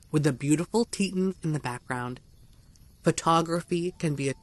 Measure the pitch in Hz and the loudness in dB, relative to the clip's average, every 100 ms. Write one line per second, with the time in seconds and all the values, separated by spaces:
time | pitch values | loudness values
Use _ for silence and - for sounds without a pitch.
0 | - 156 147 127 143 151 175 220 240 - | -2 0 2 0 2 2 2 0 0 0
1 | 190 185 190 185 165 151 131 123 - 127 | -2 0 -2 -2 -4 -2 -4 -8 -6 -6
2 | 123 123 - - - - - - - - | -6 -10 -16 -20 -20 -20 -20 -20 -20 -6
3 | - 156 - 165 165 170 - 175 175 - | -2 0 4 4 2 -2 -2 -4 -4 -4
4 | 165 143 135 131 | -4 -2 -4 -4